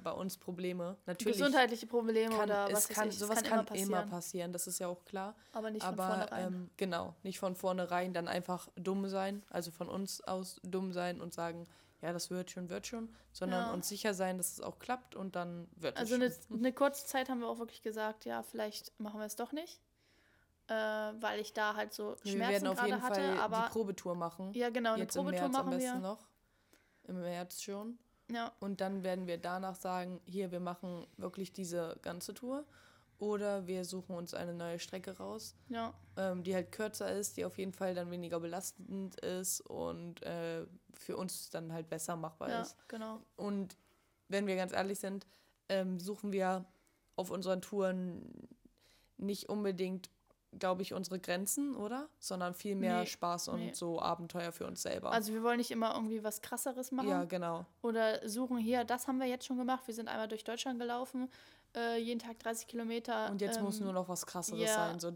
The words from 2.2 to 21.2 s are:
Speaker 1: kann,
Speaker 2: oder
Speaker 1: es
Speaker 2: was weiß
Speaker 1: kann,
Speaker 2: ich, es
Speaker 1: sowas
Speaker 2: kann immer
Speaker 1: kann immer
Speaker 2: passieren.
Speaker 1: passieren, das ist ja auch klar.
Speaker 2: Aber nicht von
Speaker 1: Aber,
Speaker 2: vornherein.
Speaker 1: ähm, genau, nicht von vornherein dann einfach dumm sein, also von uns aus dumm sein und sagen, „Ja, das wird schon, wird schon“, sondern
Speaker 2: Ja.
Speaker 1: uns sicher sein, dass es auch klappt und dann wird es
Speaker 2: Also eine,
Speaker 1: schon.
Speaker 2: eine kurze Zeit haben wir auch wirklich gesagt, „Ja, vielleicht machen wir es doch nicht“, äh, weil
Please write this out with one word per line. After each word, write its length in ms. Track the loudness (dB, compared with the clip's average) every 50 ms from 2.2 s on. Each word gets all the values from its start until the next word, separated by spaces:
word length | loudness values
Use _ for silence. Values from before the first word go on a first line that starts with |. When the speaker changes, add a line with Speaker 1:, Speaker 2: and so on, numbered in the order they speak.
| 6 6 4
Speaker 1:
kann, 80 | 4 4
Speaker 2:
oder 220 | 4 4 4 4
Speaker 1:
es 80 | 6 6
Speaker 2:
was 160 | 6 6 6
weiß 60 | 4
Speaker 1:
kann, 120 | 2 2 2
Speaker 2:
ich, 40 | 2
es 40 | 0
Speaker 1:
sowas 220 | 0 2 2 2
Speaker 2:
kann 40 | 4
immer 180 | 4 4 4 4
Speaker 1:
kann 120 | 4 2
immer 260 | 0 2 4 4 2
Speaker 2:
passieren. 80 | 2 0
Speaker 1:
passieren, 440 | -2 -4 -4 -4 -2 -2 -2 -2 -2
das 140 | -2 -2
ist 120 | -2 -2 -2
ja 80 | -2
auch 180 | -2 -2 -4 -8
klar. 300 | -8 -6 -4 -4 -6 -8 -12 -14 -10 -6
Speaker 2:
Aber 180 | -4 -4 -2
nicht 140 | -2 -2 -2
von 120 | 0 0
Speaker 1:
Aber, 80 | 2 2
Speaker 2:
vornherein. 420 | 2 4 2 2 0 0 0 0
Speaker 1:
ähm, 220 | 0 0 -2 -4 -6 -4
genau, 400 | -2 0 2 2 2 0 -2 -6 -8 -6
nicht 160 | -6 -4 -2
von 160 | 0 -2 0
vornherein 580 | 2 2 2 4 4 2 2 2 2 2 2 2
dann 140 | 0 0
einfach 400 | 2 0 0 0 0 -2 -2 -4 -8 -10
dumm 320 | -4 0 2 2 2 2
sein, 360 | 2 2 2 2 0 -2 -4 -6 -4
also 220 | -4 -2 -2 -4
von 160 | -4 -6 -4
uns 340 | -2 -2 -2 -2 -2 -4 -4 -2
aus 340 | -2 -2 -2 -2 -6 -10 -12 -8
dumm 280 | -2 -2 0 0 0
sein 300 | 0 0 0 0 0 -2
und 120 | -6 -6 -4
sagen, 340 | -2 -2 -2 -2 -6 -10 -12 -16 -20 -20 -20 -14 -6
„Ja, 100 | -4 -2
das 180 | -2 -2 -2 -2
wird 200 | -2 -4 -4 -4
schon, 160 | -6 -8 -6 -4
wird 160 | -4 -4 -4
schon“, 300 | -4 -6 -6 -6 -6 -10 -16 -20 -14
sondern 320 | -8 -4 0 2 2 2 2
Speaker 2:
Ja. 60 | 2
Speaker 1:
uns 160 | 0 -2 -2
sicher 260 | -2 -2 0 2 2 2
sein, 240 | 4 2 2 2
dass 140 | 0 0 -2
es 80 | -2 -4
auch 180 | -6 -8 -8 -6
klappt 360 | -4 -4 -4 -4 -4 -10 -8
und 200 | -6 -6 -4 -2
dann 320 | -2 -2 -2 -4 -8 -10 -12 -8
wird 180 | -4 -2 -2 0
es 60 | 0
Speaker 2:
Also 140 | 0 2 4
eine, 180 | 4 4 4 2 -2 -8
Speaker 1:
schon. 120 | -4 -2 2
Speaker 2:
eine 140 | 2 2 4
kurze 320 | 6 4 4 4 2 -4
Zeit 240 | -2 0 0 0 0
haben 100 | -2 -2
wir 80 | -2
auch 120 | -2 -2 -4
wirklich 220 | -4 -8 -8 -8
gesagt, 440 | -6 -4 -2 -2 -2 -2 -4 -4 -6
„Ja, 180 | -4 -4 -4 -4
vielleicht 560 | -6 -4 -4 -4 -2 -4 -6 -10 -12 _ -8
machen 200 | -8 -6 -6 -6
wir 40 | -6
es 120 | -6 -4
doch 160 | -4 -4 -4 -4
nicht“, 260 | -6 -6 -8 -12 -18 _ _ _ _ _ _ _ _ _ _ _ _ _ _ _ _ _
äh, 60 | -2 0
weil 640 | 0 2 2 0 0 -2 -2 -4 -2